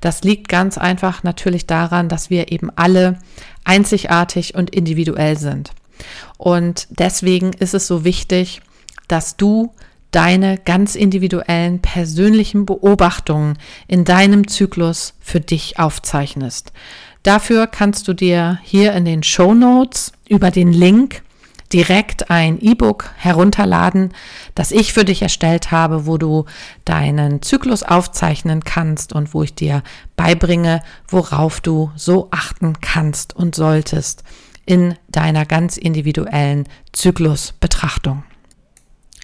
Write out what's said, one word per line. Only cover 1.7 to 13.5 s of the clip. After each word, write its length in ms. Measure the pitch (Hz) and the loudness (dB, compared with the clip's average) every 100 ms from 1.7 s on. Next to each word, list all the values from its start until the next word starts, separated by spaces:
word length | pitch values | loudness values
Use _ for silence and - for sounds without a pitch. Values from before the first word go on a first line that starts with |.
| 165 170 175 170 | -2 0 0 -2
dass 220 | 165 - | -4 -4
wir 200 | 180 165 | -4 -2
eben 200 | 165 165 - | -6 -6 -2
alle 440 | 175 185 185 180 - - - - - | 2 4 4 0 -8 -20 -20 -12 0
einzigartig 880 | 190 202 208 - 170 175 - 170 - | 2 2 0 0 0 0 -2 -6 -4
und 160 | 175 | -4
individuell 640 | - 165 160 160 143 151 151 | -2 -2 -2 -2 0 -2 -2
sind. 360 | 147 139 143 - _ - - - - - | -4 -8 -10 -16 _ -20 -20 -20 -20 -6
Und 500 | 185 175 175 175 - | 0 0 0 -4 -8
deswegen 640 | - 185 - 180 180 185 | -4 -2 -2 0 0 0
ist 200 | 185 180 | -2 -2
es 140 | 196 - | -2 -2
so 160 | 175 | -2
wichtig, 580 | 165 185 - 180 180 - _ _ _ - - | 0 -2 -2 -2 -2 -6 _ _ _ -18 -4
dass 300 | 165 - - | -4 -4 -2
du 360 | 202 214 233 _ - _ _ | 0 2 -2 _ -20 _ _
deine 460 | 175 170 185 190 190 | 0 2 4 2 -2
ganz 380 | - 180 202 - | -2 0 0 2
individuellen 840 | 202 190 185 180 - 170 175 180 | 0 2 0 -2 -2 -2 -2 -2
persönlichen 840 | - 180 165 156 202 220 202 202 202 | -2 -4 -4 0 4 4 2 -2 -2
Beobachtungen 920 | 196 196 202 175 - - 151 151 | 0 2 4 2 0 -4 -2 -2